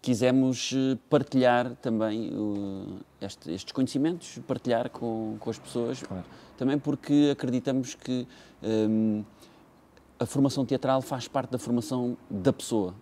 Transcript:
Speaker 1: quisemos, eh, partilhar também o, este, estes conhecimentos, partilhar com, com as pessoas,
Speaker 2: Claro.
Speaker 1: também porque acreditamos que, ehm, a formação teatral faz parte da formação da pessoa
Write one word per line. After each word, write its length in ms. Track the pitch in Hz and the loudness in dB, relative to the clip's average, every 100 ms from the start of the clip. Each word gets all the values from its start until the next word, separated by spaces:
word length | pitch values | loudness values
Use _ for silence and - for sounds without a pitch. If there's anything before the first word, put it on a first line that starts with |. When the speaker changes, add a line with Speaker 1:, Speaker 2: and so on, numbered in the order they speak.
Speaker 1:
quisemos, 680 | 127 113 127 131 131 120 - | 0 4 4 6 4 0 -2
eh, 240 | 131 131 123 _ | 0 0 -2 _
partilhar 640 | 147 131 131 123 120 123 120 | 2 2 4 6 4 0 -4
também 560 | - 113 110 110 107 | -2 0 0 -2 -4
o, 640 | 101 107 101 98 98 98 95 - _ | -4 -4 -4 -6 -8 -10 -12 -16 _
este, 300 | 98 - - | -12 -12 -10
estes 200 | 87 - | -8 -6
conhecimentos, 640 | - 131 139 156 175 - - - | -2 -2 0 0 -2 -10 -16 -8
partilhar 440 | 117 127 117 123 | -4 0 0 0
com, 460 | - 117 113 110 110 | -6 -6 -4 -6 -6
com 120 | - | -8
as 80 | 110 | -8
pessoas, 440 | - 123 120 127 | -6 -4 -2 -4
Speaker 2:
Claro. 220 | - 92 - - - - | -8 -10 -10 -18 -20 -4
Speaker 1:
também 220 | 131 143 | 0 0
porque 520 | 147 135 - 147 147 | 0 -4 2 4 6
acreditamos 640 | 139 123 123 131 131 123 | 2 -2 -2 0 -2 -4
que, 320 | - - 127 123 - - - | -8 -4 -4 -6 -14 -20 -10
ehm, 600 | 107 110 110 110 110 107 104 - - - - _ _ - _ _ | 0 2 4 4 2 0 -4 -16 -20 -20 -20 _ _ -20 _ _
a 80 | 117 | -2
formação 380 | 139 135 139 127 | 4 2 2 0
teatral 340 | 127 135 131 | 0 2 2
faz 240 | 131 131 - | 0 -8 -4
parte 220 | 135 131 | -4 -2
da 80 | 127 | -4
formação 580 | - 120 117 127 123 120 - | 0 -2 0 -2 -2 -6 -8
da 240 | 101 90 | 0 2
pessoa 420 | - - 113 92 98 | 0 -2 0 0 -6